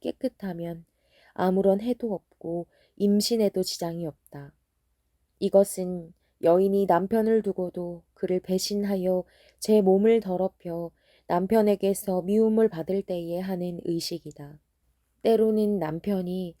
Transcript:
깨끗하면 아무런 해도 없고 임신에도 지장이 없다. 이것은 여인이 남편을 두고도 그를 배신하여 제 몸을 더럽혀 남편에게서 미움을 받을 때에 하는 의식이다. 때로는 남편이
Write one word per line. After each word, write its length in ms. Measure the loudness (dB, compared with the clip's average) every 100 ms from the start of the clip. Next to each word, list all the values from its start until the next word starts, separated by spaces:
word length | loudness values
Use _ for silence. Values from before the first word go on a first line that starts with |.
깨끗하면 840 | -10 -6 -8 -6 -10 -8 -10 -12 -16 _ _ _ _
아무런 460 | -2 0 4 4 2
해도 340 | 0 -4 -4
없고 520 | -6 -10 _ -8 -8 -8 _ _ -2
임신에도 640 | 2 2 2 0 0 0
지장이 440 | -4 -4 -6 -6 -8
없다. 480 | -10 _ -18 -18 _ _ _ _ _ _ _ _ _
이것은 760 | 2 4 4 0 -8 -8 -12 -20 _ _
여인이 440 | 2 4 4 2 2
남편을 560 | 2 2 0 2 2
두고도 600 | 0 -4 -6 -8 -10 -12 _
그를 260 | _ -4 -4
배신하여 840 | -2 -2 -2 -4 -2 -2 0 -2 -4 _ _ _
제 240 | 2 4
몸을 380 | 6 4 4 2
더럽혀 720 | 0 -2 -4 -6 -10 -8 -10 -14 _ _ -2
남편에게서 960 | -2 2 4 4 2 0 -2 -2 -4
미움을 460 | 0 2 4 4 2
받을 340 | 0 -4 -4
때에 360 | -4 -6 -6 -6
하는 420 | -6 -6 -6 -6
의식이다. 720 | -6 -4 -6 -10 -12 -18 -20 -20 _ _ _ _ _ _
때로는 560 | 2 4 4 2 2 0
남편이 760 | -2 -4 -4 -4 -4 -6 -8 -12